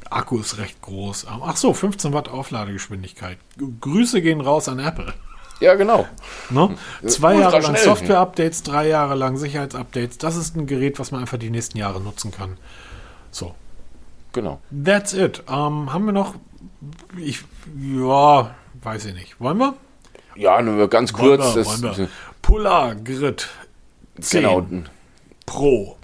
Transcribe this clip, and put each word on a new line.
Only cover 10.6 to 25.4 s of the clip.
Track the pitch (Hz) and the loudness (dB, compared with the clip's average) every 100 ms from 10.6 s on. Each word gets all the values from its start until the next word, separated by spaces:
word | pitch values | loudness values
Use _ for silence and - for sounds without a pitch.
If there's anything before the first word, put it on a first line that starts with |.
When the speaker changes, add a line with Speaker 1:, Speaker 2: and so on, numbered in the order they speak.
| 139 | -4
Speaker 1:
Gerät, | 135 139 139 | -2 -2 -2
was | 127 | -8
man | 135 | -8
einfach | 123 123 | -8 -8
die | 113 | -6
nächsten | 117 - 110 | -6 -6 -6
Jahre | 101 92 | -6 -6
nutzen | 98 - 107 | -8 -10 -10
kann. | 98 95 92 - - - - - - - | -10 -10 -12 -18 -20 -20 -20 -20 -20 -18
So. | - 87 - - - - - - - - | -14 -12 -14 -16 -16 -16 -18 -20 -20 -10
Speaker 2:
Genau. | 123 98 69 - 143 | -8 -6 -8 -12 -4
Speaker 1:
That's | 151 202 202 | 0 0 0
it. | 190 170 - - | 0 0 -2 -8
Ähm, | 135 147 151 139 | -4 -2 -4 -4
haben | 160 | -2
wir | 214 | 0
noch, | 196 196 - - - - - 147 156 - 180 | 0 -2 -6 -18 -20 -20 -20 -20 -20 -18 -12
ich, | 151 120 - - 151 143 | -8 -8 -12 -20 -18 -12
ja, | 139 135 127 139 147 143 117 - - 127 | -6 -2 2 6 8 6 4 -6 -20 -14
weiß | 113 110 104 | -10 -10 -10
ich | |
nicht. | 90 - - | -12 -16 -8
Wollen | 120 196 | -2 0
wir? | 269 269 - _ - - _ - | 0 -2 -14 _ -20 -20 _ -2
Speaker 2:
Ja, | 101 101 | 4 4
nur | 117 104 101 | 4 4 4
ganz | 117 120 | 4 2
Speaker 1:
Wollen | 110 131 139 | 4 6 6
Speaker 2:
kurz. | 131 113 | 4 2
Speaker 1:
wir, | |
Speaker 2:
Das | 104 110 | 0 -2
Speaker 1:
wollen | 120 95 | -4 -4
wir. | 92 - - - | -6 -6 -20 2
Polar | - 214 202 175 127 107 | 4 4 4 4 2 -2
Grid | 113 131 139 - - - - _ - _ - - | -8 -4 -2 -4 -8 -14 -20 _ -20 _ -20 -10
zehn | - 175 | -2 2
Speaker 2:
Genau. | 110 92 90 90 82 - _ _ _ _ | 4 2 0 -6 -10 -16 _ _ _ _